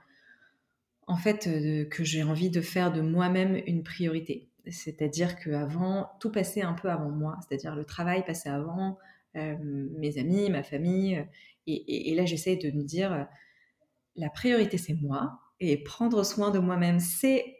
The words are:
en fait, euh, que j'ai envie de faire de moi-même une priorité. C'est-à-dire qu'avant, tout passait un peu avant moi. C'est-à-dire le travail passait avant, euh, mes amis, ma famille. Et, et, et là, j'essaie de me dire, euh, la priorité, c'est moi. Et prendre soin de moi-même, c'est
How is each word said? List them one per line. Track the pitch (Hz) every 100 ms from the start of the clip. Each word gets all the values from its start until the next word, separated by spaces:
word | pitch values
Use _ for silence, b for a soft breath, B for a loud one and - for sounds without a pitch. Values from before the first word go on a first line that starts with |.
| b b b b b b b _ _ _ -
en | 175
fait, | 214 208 180
euh, | 156 151 151 151
que | -
j'ai | 156 156
envie | 156 156 180
de | 170
faire | 165 185 180
de | 160
moi-même | 160 170 180 185 190 190 -
une | 170
priorité. | 165 - 170 160 165 - - _ -
C'est-à-dire | 175 160 151 151 147 175 175
qu'avant, | 160 147 143 165 185 196 190 -
tout | 220
passait | 214 185 208
un | 185
peu | 170 190
avant | 165 151
moi. | 151 151 165 -
C'est-à-dire | 139 160
le | 151
travail | 151 - 170 185
passait | 185 165 147
avant, | 143 156 180 190 190 b b _ 160
euh, | 156 151 147 143 139 156
mes | 147 147
amis, | 139 190 202
ma | 175
famille. | - 143 170 185 190 175 147 b b b -
Et, |
et, | 156 - - -
et |
là, | 160
j'essaie | 180 160 185 185
de | 160
me | 147
dire, | 143 160 196
euh, | 165 143 b b b b _ _ _ _
la | - 151
priorité, | - 247 240 208 180
c'est | -
moi. | 156 143 139 254 - _ _
Et | 185 143
prendre | 147 - 233 220
soin | 196 - 202
de | 196
moi-même, | 180 180 175 175
c'est | 175 - 269 262 -